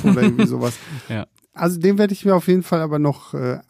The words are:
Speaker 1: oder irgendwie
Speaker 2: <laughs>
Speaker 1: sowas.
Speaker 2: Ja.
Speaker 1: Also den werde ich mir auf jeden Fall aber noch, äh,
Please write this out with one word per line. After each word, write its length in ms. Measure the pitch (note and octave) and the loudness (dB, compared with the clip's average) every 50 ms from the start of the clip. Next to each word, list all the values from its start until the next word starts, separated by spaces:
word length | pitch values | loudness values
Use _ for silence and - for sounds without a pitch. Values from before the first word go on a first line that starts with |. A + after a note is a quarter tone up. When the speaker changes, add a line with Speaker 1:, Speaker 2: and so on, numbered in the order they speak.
| - | 2
Speaker 1:
oder 180 | G#3 F#3 B2 | 2 4 4
irgendwie 240 | G#3+ G#3+ A#2+ - - | 4 2 4 2 2
Speaker 2:
<laughs> 20 | A#2+ | 0
Speaker 1:
sowas. 260 | B2+ B2 A#2+ B2 A#2+ - - - D3+ B2 - - | 0 -2 -4 -4 -6 -8 -14 -16 -16 -14 -10 -10
Speaker 2:
Ja. 180 | A#2 G#2+ - _ _ _ _ _ - | -8 -8 -10 _ _ _ _ _ -8
Speaker 1:
Also 260 | - E3+ F3 F3+ E3+ | -4 -4 -2 -2 0
den 160 | D#3+ G3 G3+ | 0 0 2
werde 160 | G3+ G#3+ G3 | 2 2 0
ich 140 | G3+ - - | 0 -2 0
mir 100 | G3 F#3+ | 2 2
auf 120 | F3 - F#3 | 2 2 2
jeden 140 | F3+ F#3 | 0 0
Fall 180 | E3+ - F3+ E3 | 0 -2 -2 -2
aber 160 | D#3+ D3+ D3+ D3 | -2 -2 -2 0
noch, 340 | D3 C#3+ C#3 - - - | 0 0 -2 -4 -10 -12
äh, 280 | - C#3 B2+ B2 B2+ - - | -8 -6 -4 -4 -6 -6 -10